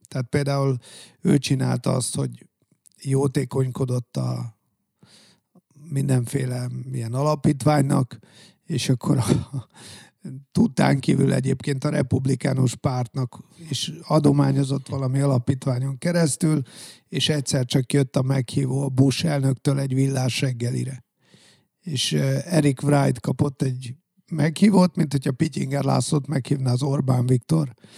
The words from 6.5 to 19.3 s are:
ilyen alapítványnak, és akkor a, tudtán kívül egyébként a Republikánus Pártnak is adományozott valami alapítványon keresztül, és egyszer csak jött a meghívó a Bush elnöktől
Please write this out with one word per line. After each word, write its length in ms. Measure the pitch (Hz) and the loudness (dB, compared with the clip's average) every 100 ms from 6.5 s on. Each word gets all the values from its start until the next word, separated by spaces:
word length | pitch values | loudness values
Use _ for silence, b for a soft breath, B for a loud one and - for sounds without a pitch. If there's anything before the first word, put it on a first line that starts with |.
| 123 123 127 127 | -4 -6 -8 -8
ilyen 220 | 131 113 | -6 -6
alapítványnak, 1040 | 127 151 151 165 143 151 151 139 170 127 - - b b b | -2 0 2 2 2 2 4 4 2 -2 -6 -20 b b b
és 240 | - 135 - | -6 -2 0
akkor 300 | 127 - 131 | 0 2 2
a, 480 | 110 - - 135 - B B B B B 160 135 - | 2 0 0 -8 -10 B B B B B -16 -16 -6
tudtán 480 | - 233 - 135 139 | 0 0 2 2 2
kívül 320 | - 131 135 | 0 2 2
egyébként 520 | 135 131 135 - 139 | 0 0 -2 -4 -4
a 40 | 151 | -2
Republikánus 840 | 147 135 135 135 123 139 131 127 | -2 0 0 0 -2 0 0 0
Pártnak 680 | - 143 127 120 135 127 - - - 165 | 0 -4 -2 -4 -4 -6 -8 -20 -18 -8
is 220 | 127 - 156 | -6 -6 -8
adományozott 840 | - 156 147 143 139 135 135 135 - | 0 2 4 4 4 2 0 -2 -4
valami 320 | 139 131 135 | -4 -2 0
alapítványon 800 | 143 127 123 135 135 123 135 135 | 2 2 0 -2 -2 -2 -4 -4
keresztül, 640 | 170 175 160 - 160 156 131 B B B B | -2 2 2 2 0 0 -2 B B B B
és 200 | - - | -2 0
egyszer 360 | 151 135 139 | 0 0 -2
csak 280 | 127 139 127 | 0 0 2
jött 240 | 143 135 143 | 2 2 0
a 60 | |
meghívó 600 | 131 135 120 - 135 135 | 0 0 -2 -2 0 0
a 60 | 139 | 0
Bush 380 | 127 135 - | 4 4 4
elnöktől 520 | 165 | 0